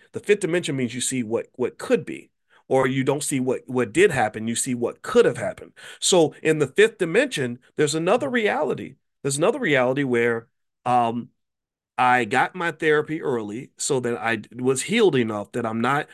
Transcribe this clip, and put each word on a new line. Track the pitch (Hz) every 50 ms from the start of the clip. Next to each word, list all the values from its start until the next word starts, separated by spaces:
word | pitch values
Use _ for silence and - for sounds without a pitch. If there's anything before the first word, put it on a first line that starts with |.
| _ _ -
The | 107
fifth | - - 208 208
dimension | 196 165 165 180 - - 143
means | 135 127 113 120
you | 127
see | - - 131 127 117
what, | 104 117 110 - - _
what | - 123 110 -
could | - - - 254 - -
be, | - 69 71 - _ _ _ _ _ _ _ _
or | - - 135 135
you | 131 131 135 127
don't | 139 135 147 147
see | - 147 131
what, | 127 127 120 95 -
what | - 127 127 120 104 107
did | 156 196 202
happen. | 147 127 113 110 - 110 110
You | 117 117
see | - - 139 123
what | 120 117 101 - _
could | - - - 240 226
have | 160 123
happened. | 127 107 92 - - 78 82 _ - - - - -
So | - - 196 175 160 - - -
in | - 156 156 156
the | 147
fifth | 135 - - 208 220 220
dimension, | - 175 165 165 220 294 269 - 160 127 120 120 - _ _ -
there's | - 151 143 147
another | 160 165 175 214 254 - 277
reality | 247 240 214 196 208 269 302 - 202 - 107 - - _ _ _ _ _
there's | - 143 135
another | 143 165 208 - 294
reality | 247 170 143 131 123 127 131 143 143
where, | 131 120 117 117 120 117 117 113 _ _ _ _ _ _ _ -
um, | 123 123 123 120 117 117 120 113 - _ _ _ _ _ _ _ _ _ _ _ _ -
I | - 127 123 123 123 120
got | 101 117 127 160 - -
my | 180 170 170
therapy | 156 - 170 156 151 151 151 151 156 160
early | - 151 127 117 107 104 101 120 139 - _
so | - - - 147 131
that | 127 120 120 -
I | 101 113 113
d-, | 107 113 - 110 120
was | 127 127 135 127 -
healed | - 202 240 220 185 143
enough | 131 117 110 110 104 101 - -
that | 120 113
I'm | 113 110 113
not | 117 123 139 113 - -